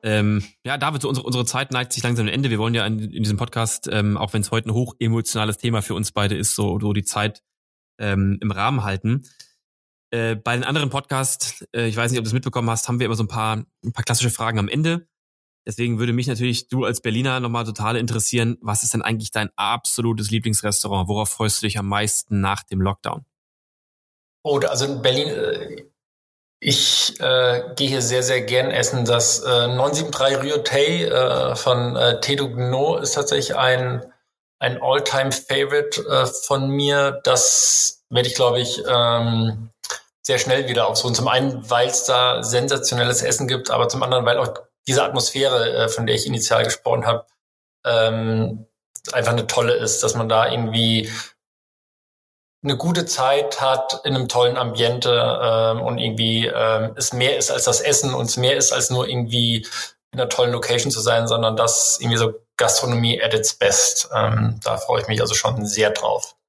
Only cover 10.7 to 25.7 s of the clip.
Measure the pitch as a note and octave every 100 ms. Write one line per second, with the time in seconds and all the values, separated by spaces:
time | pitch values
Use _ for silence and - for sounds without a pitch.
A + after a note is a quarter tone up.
10.7 | D3+ C#3 C#3 - C3+ C3+ - - - -
11.7 | A#2 A#2 A2 A#2 B2 A2 A#2+ C3 B2+ A#2
12.7 | A2 - A#2+ A#2+ A2 G#2+ A2+ A2 G#2+ -
13.7 | _ - - - A#2+ B2 - A2+ A2 G2+
14.7 | C#3 D#3+ E3+ E3+ _ _ _ _ _ -
15.7 | G#2+ A#2+ A2+ A#2+ A#2+ B2 A#2 B2 A#2+ -
16.7 | C3 A#2 A#2+ A#2+ A2 C3+ C3 A#2+ A#2 A2
17.7 | G#2+ A2 A#2+ A2+ A2+ - A#2+ A#2 B2 A2
18.7 | G#2 - A#2 - A2 A2 A2 G#2 - G2+
19.7 | A#2+ - - A#2 A2 G#2+ A2+ A2+ G#2 G#2+
20.7 | G2+ G#2 G2 F#2 G#2 G#2 - A2 - G#2+
21.7 | G#2 G2 G2+ G#2 - - G2+ G2 G2+ -
22.7 | G2 F#2+ G2 - - - _ _ _ _
23.7 | _ _ _ _ _ _ _ D3+ C#3 -
24.7 | C3 C#3 C3+ B2+ C3 D3 - G#2+ - -